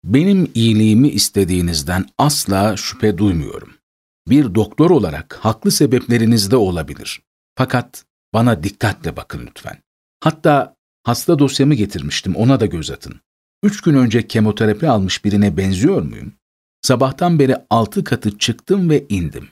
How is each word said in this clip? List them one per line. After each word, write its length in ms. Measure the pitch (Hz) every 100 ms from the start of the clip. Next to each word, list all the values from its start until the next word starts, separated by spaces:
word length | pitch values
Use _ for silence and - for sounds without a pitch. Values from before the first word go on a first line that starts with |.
benim 480 | - 123 185 196 175
iyiliğimi 560 | 117 113 110 110 107 143
istediğinizden 960 | 104 - 101 92 90 87 78 71 90 95 -
asla 600 | 139 - - 95 104 98
şüphe 400 | - - 110 90
duymuyorum. 560 | 104 82 69 50 - _ _ _ _ _ -
Bir 260 | 139 131 92
doktor 340 | 104 - 160
olarak 440 | 170 98 73 -
haklı 380 | - 107 113 208
sebepleriniz 800 | - 143 123 - 117 113 117 98
de 40 | 127
olabilir. 680 | 98 85 73 69 - - _ _ _ -
Fakat 480 | 127 127 - - _ _ _
bana 300 | 110 120 110
dikkatle 540 | 90 - 110 98 82 -
bakın 280 | - - 60
lütfen. 280 | - - - _ _ _ _
Hatta 560 | 160 156 165 143 - _ _ _
hasta 360 | - 120 - 160
dosyamı 340 | 139 - 135
getirmiştim, 600 | 143 101 90 69 - 98 90
ona 240 | 117 135
da 60 | 107
göz 260 | 85 -
atın. 300 | - - - _ _ _ _
Üç 180 | 208 202
gün 120 | 175
önce 340 | 139 123 113 107
kemoterapi 640 | 117 107 104 110 104 160
almış 360 | 113 95 - 104
birine 320 | 101 101 78
benziyor 440 | 95 92 127 185
muyum? 320 | 87 - 101 - _ _ _ _
Sabahtan 580 | - 127 131 131 175 165
beri 160 | 135 127 _
altı 340 | 226 208 208
katı 340 | - 120 107 101
çıktım 520 | - 113 - 196 175
ve 160 | 151 -
indim. 380 | 98 82 - -